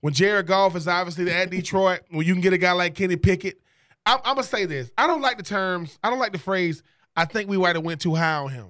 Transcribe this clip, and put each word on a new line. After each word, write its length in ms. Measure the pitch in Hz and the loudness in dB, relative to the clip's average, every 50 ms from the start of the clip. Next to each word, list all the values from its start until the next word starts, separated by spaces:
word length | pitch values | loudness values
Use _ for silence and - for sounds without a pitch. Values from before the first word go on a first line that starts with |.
when 140 | - 151 143 | -4 -2 0
Jared 320 | 127 180 196 208 202 190 | 2 2 4 4 2 2
Goff 300 | 160 190 190 196 190 170 | 2 2 4 4 2 2
is 120 | 180 160 175 | 0 -2 -2
obviously 420 | 175 175 180 175 170 156 180 175 | -2 -2 -2 -4 -4 -4 -2 0
at 200 | 170 175 185 185 | 0 0 0 0
Detroit, 500 | 180 185 175 - - 190 190 190 185 165 - _ | -2 -6 -6 -2 0 2 4 4 2 0 -6 _
when 160 | 170 156 160 | -4 -2 2
you 60 | 165 185 | 2 2
can 80 | 180 | 2
get 120 | 175 190 185 | 4 2 2
a 60 | 180 | 4
guy 140 | 185 180 180 | 4 2 2
like 220 | 180 180 175 156 | 2 0 -2 -2
Kenny 220 | - 196 185 180 | -2 -2 -2 -2
Pickett. 440 | 160 - 185 190 180 - 190 - _ _ _ _ _ _ _ _ _ _ | 2 2 2 2 2 -2 -8 -10 _ _ _ _ _ _ _ _ _ _
I'm, 120 | 208 240 262 - | 2 2 2 2
I'ma 180 | 226 269 269 247 | -2 -2 -2 -2
say 220 | 262 - 220 202 | -4 -2 -4 -2
this. 260 | 180 151 139 127 120 - | -2 -4 -8 -8 -8 -2
I 100 | - 254 | 0 2
don't 140 | 330 359 311 | 2 2 2
like 160 | 277 262 247 | 0 -2 -2
the 60 | 226 185 | -2 -8
terms, 560 | - 202 202 190 190 180 175 170 151 - _ - | -6 -4 -2 -2 -2 -2 -4 -6 -8 -12 _ -4
I 60 | 208 | -2
don't 100 | 247 254 | 0 0
like 140 | 254 220 196 | -2 -2 -2
the 60 | 165 | -6
phrase, 440 | - - 190 185 180 170 160 147 _ _ _ _ _ _ _ | -4 -2 0 0 0 0 -2 -4 _ _ _ _ _ _ _
"I 100 | - 165 | -2 -2
think 240 | 160 - 220 208 196 | 0 0 -4 -2 0
we 80 | 202 190 | 0 2
might 180 | 185 175 170 | 2 2 2
have 80 | 165 160 | 0 -2
went 160 | 165 170 165 | -4 -6 -4
too 140 | - 175 156 | -2 0 0
high 220 | 160 165 160 156 | 2 2 0 0
on 140 | 151 143 139 | -2 -4 -6
him." 180 | 135 123 110 90 | -10 -12 -14 -18